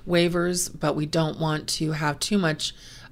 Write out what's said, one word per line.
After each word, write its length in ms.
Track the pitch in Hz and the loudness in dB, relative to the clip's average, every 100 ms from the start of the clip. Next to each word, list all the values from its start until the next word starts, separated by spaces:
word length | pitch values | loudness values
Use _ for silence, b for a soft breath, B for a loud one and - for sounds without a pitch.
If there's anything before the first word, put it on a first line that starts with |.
| - | 0
waivers, 600 | 175 175 175 175 175 - - | 4 4 2 0 0 -4 -2
but 180 | 151 143 | 0 0
we 100 | 151 | 0
don't 340 | 160 160 - | 2 2 0
want 280 | 156 151 - | 0 0 -2
to 240 | - 156 | -2 -2
have 280 | 156 156 147 | -2 -2 -2
too 200 | - 208 | 0 2
much, 340 | 165 156 - B B B B | 2 0 -4 B B B B